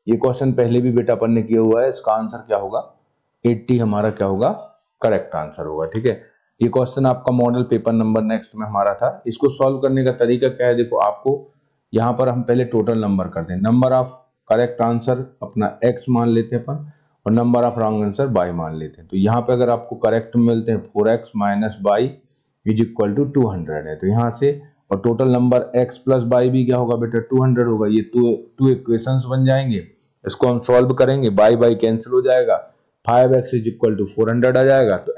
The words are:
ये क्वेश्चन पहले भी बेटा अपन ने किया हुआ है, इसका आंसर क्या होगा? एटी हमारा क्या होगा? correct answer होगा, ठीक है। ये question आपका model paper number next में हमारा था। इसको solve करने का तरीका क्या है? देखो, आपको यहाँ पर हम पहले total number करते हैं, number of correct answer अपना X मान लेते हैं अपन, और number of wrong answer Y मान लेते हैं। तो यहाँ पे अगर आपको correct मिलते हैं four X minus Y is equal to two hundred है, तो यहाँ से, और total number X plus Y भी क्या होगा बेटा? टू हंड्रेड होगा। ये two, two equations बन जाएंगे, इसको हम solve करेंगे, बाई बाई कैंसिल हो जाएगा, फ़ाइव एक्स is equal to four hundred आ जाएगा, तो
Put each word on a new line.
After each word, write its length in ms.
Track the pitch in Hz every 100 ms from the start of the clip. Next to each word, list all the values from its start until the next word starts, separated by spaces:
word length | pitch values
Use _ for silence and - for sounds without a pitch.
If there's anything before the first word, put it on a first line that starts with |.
| -
ये 80 | 113
क्वेश्चन 340 | 131 123 135
पहले 300 | 123 120 123
भी 100 | 123
बेटा 220 | 120 117
अपन 180 | 110 113
ने 120 | 117
किया 180 | 107 113
हुआ 220 | 113 113
है, 60 | 131
इसका 220 | 123 -
आंसर 260 | 110 110 117
क्या 200 | 113 104
होगा? 240 | 98 117 - _ _ _ _ _ 120
एटी 320 | 113 113 127
हमारा 320 | 110 104 107
क्या 180 | 104 98
होगा? 220 | 95 127 214 - _ _ _
correct 340 | 120 98 - 80
answer 300 | 80 - 78
होगा, 200 | 78 80
ठीक 200 | 110 123
है। 320 | 107 - _ _ _
ये 80 | 117
question 360 | 131 127 135 135
आपका 260 | 127 131
model 320 | 123 120 123
paper 280 | 123 113 113
number 300 | 113 110 110
next 300 | 110 110 - 107
में 120 | 107
हमारा 260 | 101 101
था। 300 | 101 123 - -
इसको 220 | 110 139
solve 280 | 131 135 135
करने 280 | 135 131 127
का 60 |
तरीका 360 | 123 120 120 127
क्या 200 | 123 123
है? 80 | 120
देखो, 220 | 117 -
आपको 560 | 151 208 - 143 - _ _ _ _
यहाँ 200 | 110 117
पर 160 | 120 127
हम 120 | 123
पहले 240 | 120 120 123
total 320 | 117 107 113
number 300 | 107 95 90
करते 260 | 85 85
हैं, 80 | 90
number 280 | 107 123 127
of 180 | 127 127 - _ _ _
correct 300 | - 120 120 117
answer 300 | 117 117 127 131 _
अपना 380 | - - 104 - 120
X 200 | 123 -
मान 180 | 123 117
लेते 280 | 113 113 120
हैं 80 |
अपन, 280 | 113 151 - - _ _ -
और 80 |
number 280 | 113 120 120
of 160 | 120 117
wrong 260 | 110 110 104
answer 300 | 101 139 104
Y 160 | 87
मान 240 | 85 80 80
लेते 260 | 78 -
हैं। 80 | -
तो 80 | 95
यहाँ 240 | 98 117
पे 120 | 120
अगर 160 | 123 123
आपको 260 | 117 - 117
correct 400 | 113 113 113 120
मिलते 360 | 117 113 113
हैं 120 | 107
four 260 | - - 107
X 220 | 117 - 107
minus 420 | 101 101 107 101
Y 360 | 98 104 127 131 _ _ _ _ -
is 100 | 110
equal 440 | 113 - 104 104
to 140 | 143
two 140 | 143 117
hundred 400 | 95 78 76 76
है, 80 | 78
तो 120 | 95
यहाँ 220 | 110 117
से, 320 | 110 139 143 - _ _
और 80 | 98
total 280 | 117 117 131
number 440 | 123 123 123 - 123
X 220 | 123 -
plus 260 | - 131 117
Y 240 | 127 127
भी 160 | 131 123
क्या 120 | 123
होगा 180 | 120 120
बेटा? 240 | 117 117
टू 240 | 110 131
हंड्रेड 240 | 131 123 120
होगा। 200 | 110 104
ये 140 | 110
two, 340 | 98 120 120 110 - _
two 120 | 135
equations 540 | 127 123 113 120 131 123
बन 200 | 131 131
जाएंगे, 420 | 131 135 104 85 _ _ _ -
इसको 200 | - 127
हम 120 | 120
solve 340 | - 123 127
करेंगे, 360 | 131 131 135 123
बाई 260 | 98 107 113
बाई 200 | 117 117
कैंसिल 380 | 113 113 113
हो 80 | 127
जाएगा, 520 | 127 127 120 95 - _ _ _ -
फ़ाइव 300 | 120 127 131
एक्स 160 | 120 123
is 60 |
equal 320 | 110 - 113 101
to 80 | 98
four 200 | - 110
hundred 280 | 117 127 127
आ 60 |
जाएगा, 340 | 131 135 117 92
तो 160 | -